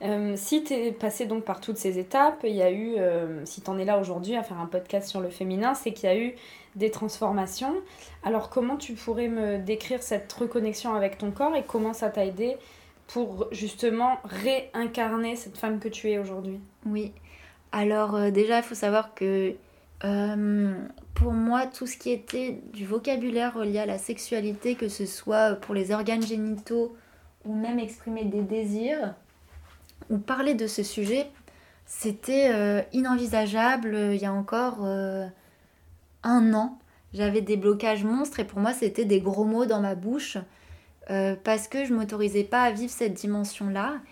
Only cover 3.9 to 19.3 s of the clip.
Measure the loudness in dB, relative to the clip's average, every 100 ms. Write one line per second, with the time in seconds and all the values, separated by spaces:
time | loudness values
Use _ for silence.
3.9 | 2 2 -4 -4 -4 -4 -8 -4 -4 -2
4.9 | -4 -4 -4 -6 -4 -4 0 0 0 -4
5.9 | -2 2 2 0 -6 -16 -20 -18 -2 0
6.9 | 0 -6 -2 0 0 -2 -4 -4 -4 -6
7.9 | -16 -20 -8 -2 -2 0 -2 0 -2 -6
8.9 | -10 -4 -2 -2 -2 -2 -2 -2 -4 -2
9.9 | -6 -2 -4 -4 -4 -2 0 -2 -2 -2
10.9 | 0 0 0 -6 0 2 2 0 0 0
11.9 | 0 -2 0 0 0 -2 -2 -10 -20 -20
12.9 | -20 -8 -4 -4 -2 -4 -4 -6 0 0
13.9 | 4 2 2 -2 -4 0 0 -2 -4 -2
14.9 | 0 0 0 -2 -4 -8 -6 -2 -2 -4
15.9 | -4 0 0 -2 -6 -8 -10 -12 _ -4
16.9 | -4 -4 -8 -20 -20 -20 -20 _ 0 2
17.9 | 4 2 2 4 4 6 4 2 -2 2
18.9 | 2 0 -2 0